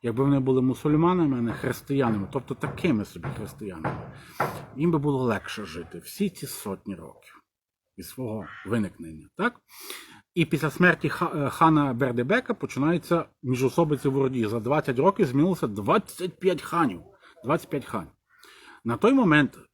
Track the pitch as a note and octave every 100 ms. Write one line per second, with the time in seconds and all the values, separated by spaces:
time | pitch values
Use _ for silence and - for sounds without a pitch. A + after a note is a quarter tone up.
0 | A#2+ A2+ C#3 C#3 C3 C3 B2+ B2 D3+ D3+
1 | E3+ F3+ D#3 B2+ A#2 - B2+ A#2+ - C#3
2 | B2 G#2+ G2 C#3 - C3+ - - F#3 A#2
3 | G2+ F2 D#2+ - - - G#2 F2 D#2 -
4 | - - - - - - - - E3+ D#3+
5 | D3 C3+ B2+ G2+ - - G2+ D#2+ E2+ E2+
6 | - - G3+ - D3 - - F#2+ - F2+
7 | E2 - - - _ _ _ _ _ -
8 | E2+ - B2+ G#2+ F#2+ - F#2+ A#2 G2 -
9 | E2 D#2 D2+ - G#3+ - _ - - -
10 | - - _ - D#3+ D3+ D3+ - F3+ D#3+
11 | D3+ - F3 D3+ C#3 - E3 D#3 C#3+ A#2+
12 | C3 A#2 B2 A3+ B3+ A#3 C#3+ - D3 E3+
13 | - E3+ - _ C3 B2 C3 C#3+ D#3+ D3
14 | C#3+ C3+ C3+ C3 G#2+ A#2 A2 D3 D3 B2
15 | D#3+ G3 E3+ B2+ E3+ F3+ C#3 G#2 G#2 F#3
16 | - - F3+ - F#3 F3+ - E3+ D3+ F2
17 | - - - - A2+ D#3+ - D3 A#2+ A2
18 | D#2+ _ _ _ - - - - A2+ A#2
19 | G#3+ C4+ G#3+ D3+ C#3 - -